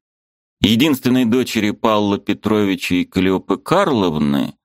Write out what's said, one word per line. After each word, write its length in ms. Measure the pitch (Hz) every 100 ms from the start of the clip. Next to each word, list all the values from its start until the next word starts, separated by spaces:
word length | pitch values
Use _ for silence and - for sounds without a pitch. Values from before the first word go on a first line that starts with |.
| _ _ _ _ _ -
Единственной 640 | - 113 160 131 127 127
дочери 480 | 120 127 117 113 104
Павла 460 | - 113 107 104 101
Петровича 800 | - 98 107 107 101 92 - 90
и 100 | 85
Каллиопы 520 | - 95 92 - 92
Карловны 1000 | - 170 190 123 92 78 73 71 62 -